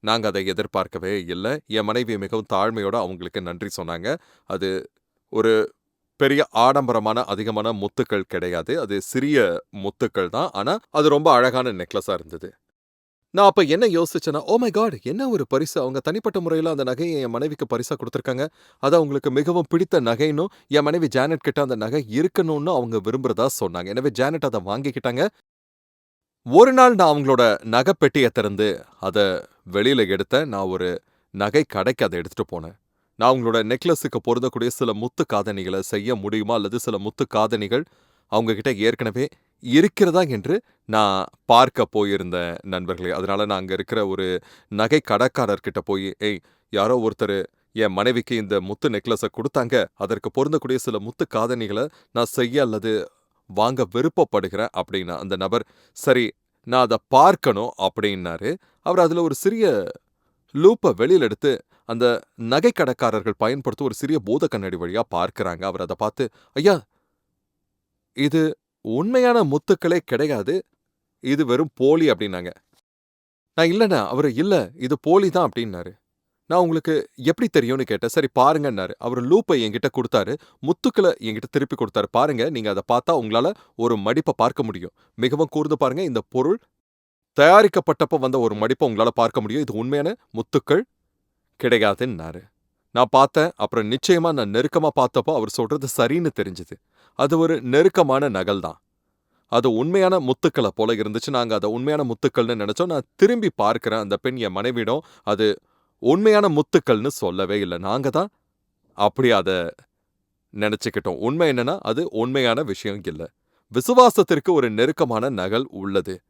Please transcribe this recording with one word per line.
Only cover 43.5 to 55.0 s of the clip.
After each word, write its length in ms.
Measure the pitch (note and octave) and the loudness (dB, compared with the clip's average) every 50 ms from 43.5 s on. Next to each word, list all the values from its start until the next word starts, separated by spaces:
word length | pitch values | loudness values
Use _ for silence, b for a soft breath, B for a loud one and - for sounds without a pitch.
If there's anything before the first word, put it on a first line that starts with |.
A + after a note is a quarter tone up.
| G2+ F#2+ | -2 -4
அங்க 140 | F#2+ F#2 F#2+ | -4 -6 -6
இருக்கிற 340 | F#2 F#2+ - - A2+ G#2+ | -6 -6 -4 -2 -2 -2
ஒரு 340 | G2 F#2+ F2+ F#2+ F#2 F2+ F2+ b b b b b b | -2 -4 -4 -4 -4 -4 -6 b b b b b b
நகை 320 | - G2+ G#2+ A2+ D3 D#3 - - | -4 -2 0 2 2 2 2 2
கடைக்காரர்கிட்ட 680 | A2 G#2 A#2+ C3 _ - B2+ G#2 G2+ F#2+ _ - F2+ - F2+ | 0 2 2 0 _ -2 -2 -2 -2 -2 _ -6 -8 -8 -4
போய், 300 | - G2+ G2 G2 G2 - _ | -4 -4 -4 -4 -6 -8 _
"ஏய், 200 | - G#2+ G#2 F2 _ _ _ _ _ _ | -6 -6 -6 -6 _ _ _ _ _ _
யாரோ 380 | - G2+ G2 A2 B2+ B2+ A2+ A2 | -2 0 2 2 2 2 2 0
ஒருத்தர் 380 | G#2 _ - G2+ G2+ G2 F2+ - _ _ _ _ _ | -2 _ -4 -2 -2 -4 -4 -6 _ _ _ _ _
என் 200 | A2 A2 G#2 F#2 | 0 0 0 0
மனைவிக்கு 440 | F#2 G#2 B2 B2+ A#2+ A#2 - B2+ | 0 0 0 0 0 -2 -4 -4
இந்த 240 | A#2 G#2+ G2 G#2 G2 | -6 -4 -2 -2 -2
முத்து 280 | F2+ F#2+ G2+ - - - | -2 -4 -10 -4 -4 -2
நெக்லஸை 400 | A2+ G#2 - - A#2 G#2 - G#2+ | -2 -2 -2 -2 -4 -2 -2 -6
கொடுத்தாங்க, 540 | _ - A2+ C3+ _ D3+ B2 A#2 C3 B2 G2 - _ | _ -6 -8 -4 _ -2 -2 0 0 0 0 0 _
அதற்கு 360 | _ G2 G2 A2+ G2+ _ A2 | _ -6 -6 -6 -6 _ -6
பொருந்தக்கூடிய 460 | - - C3+ D3 D#3 D3+ - B2+ B2+ | -2 -2 -2 0 0 -4 -2 -2 -4
சில 220 | B2+ - - A2+ G#2+ | -4 -4 -4 -6 -6
முத்து 280 | G2 A2 - _ - - - | -6 -8 -6 _ -8 -4 -2
காதணிகளை 560 | A2 A2 A#2 B2+ A#2+ A2+ G2+ G2+ G#2+ B2+ D3+ b b b b b | -4 -2 -2 -2 -4 -6 -6 -4 -4 -6 -6 b b b b b
நான் 120 | A#2 A#2+ | -2 -2
செய்ய 380 | A2 - - B2+ A#2+ A#2+ D3 C#3 | -2 0 -2 -2 0 2 0 0
அல்லது 480 | B2 A2 G#2+ G2 A2+ G#2+ G#2+ F2+ - _ _ _ _ _ _ _ | 0 -2 -4 -2 -2 -2 -2 -4 -6 _ _ _ _ _ _ _
வாங்க 400 | _ F2+ F#2 G#2+ A#2 C3 B2+ B2 F#2 F2+ | _ -2 0 0 0 2 0 -4 -2 -2
விருப்பப்படுகிறேன்" 720 | A#2 B2+ E3 - - E3 - - G#2+ F#2+ F#2+ E2+ G2 A2 A#2 _ | -2 -2 0 2 2 0 2 2 -2 -2 -2 -6 -6 -6 -6 _
அப்படின்னா, 420 | F#2 F#2 - F#2 F#2+ | -6 -8 -6 -6 -8